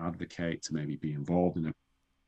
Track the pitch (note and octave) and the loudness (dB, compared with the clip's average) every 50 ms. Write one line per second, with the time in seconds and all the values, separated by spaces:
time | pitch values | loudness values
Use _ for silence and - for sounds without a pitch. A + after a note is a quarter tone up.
0 | E2 E2+ E2 E2+ E2+ D#2+ - - F2 E2+ E2 - - - D#2 D#2 D2 D2 D2 D2 | -4 -4 -4 -4 -6 -8 -4 -2 -2 -2 -2 -2 -4 -4 -4 -2 -2 -2 -4 -4
1 | - D#2 D2 D2 C#2 D#2 E2+ F2+ F2+ F2+ E2+ F2 D#2+ D#2+ - - _ _ _ _ | -4 -4 -2 -2 0 2 4 6 6 4 4 2 0 -2 -4 -6 _ _ _ _
2 | _ _ _ _ _ | _ _ _ _ _